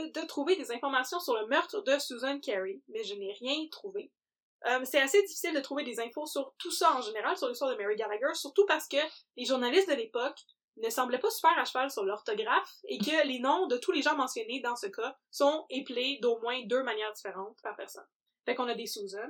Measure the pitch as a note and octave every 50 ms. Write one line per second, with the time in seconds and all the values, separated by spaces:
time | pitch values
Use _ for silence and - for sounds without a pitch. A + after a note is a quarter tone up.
0 | D#4+ D#4 - D#4 E4+ E4 - - - E4+ F#4+ F#4+ C4 - A#3+ A#3+ C#4+ C#4 C4+ B3+
1 | B3+ - F4 F4 F4 D4 A#3+ A3 G#3+ A3 C4+ D#4+ F4+ - - - - C4 C#4 C#4+
2 | C#4 - B3+ A#3 B3 C4+ C#4+ C#4 - C#4 G#3+ F#3+ F#3+ F#3+ G3 C#4 _ - - A3
3 | A3 G3 G3+ G3+ G3 F#3+ G#3 - A#3+ B3+ C#4+ D#4 D#4+ D#4 - - - G3 G3 G3+
4 | C#4 - _ _ _ _ _ _ _ _ _ _ - A#3+ B3 B3+ C4 B3+ - C#4+
5 | C4+ C#4 - G#4 G4 - - - - F4 D#4+ C#4 C#4 - C#4 C#4+ C#4 A#3+ A3 A3
6 | A3+ A#3+ - D4+ D4+ D4+ - C#4+ C4+ - _ - - F4 D#4 - F4+ D#4+ D4 B3+
7 | A#3 G#3 A3 G#3+ G#3 C#4+ F4+ - D4 B3 A#3+ - D4 C4 A#3+ G#3 G3+ G3+ G#3+ G#3
8 | A3 G#3 G#3 G#3 B3 D4+ E4+ - - C#4+ - - G4+ G4+ D#4 D#4 - - C4+ C#4
9 | D4+ D#4 - - _ _ - - B3 A3+ C4 B3 B3 A#3+ C#4 F#4+ G4 F4 C#4+ A#3
10 | A3+ A3+ - A#3+ B3 D4 D#4+ - - _ _ _ _ _ _ - A3 A3+ - -
11 | B3+ B3 B3 B3 - A4+ A4+ - - E4 E4+ D#4 B3+ - - B3+ C4 C#4 - A#3
12 | G3 G3 G#3 G#3 - - G#3+ G3+ G#3+ A3 C#4 F#4+ - - - - - - B3+ G#3+
13 | G#3 D4 D#4 D#4+ D4 C#4 B3+ B3 A#3+ C4+ D4+ F#4+ F#4 C#4 A#3+ B3 - - F4 D4
14 | - D4 D#4 C#4+ B3+ B3+ - A#3+ A3 A3 B3 C4+ A#3+ A#3+ A#3+ A#3+ - G3+ G3+ -
15 | A3+ C4 C4+ _ _ _ - - C#4+ C#4+ D#4 D#4 - - C4 C4 - - B3 A#3+
16 | B3+ C4+ C#4 - A3 A#3+ A#3 A#3 A3+ A#3 B3 B3+ A#3+ G#3 A#3+ C4 C4 A#3+ A3 G#3+
17 | G#3+ G#3+ G#3 - - G3 F#3 F#3 F#3+ G#3+ A#3+ _ - A3 G#3 - - - - -
18 | - _ _ _ _ _ _ _ - - B3 B3 B3 A#3+ A3+ G3+ A#3 - - A3
19 | G3+ F#3+ F#3+ G#3 A3+ D4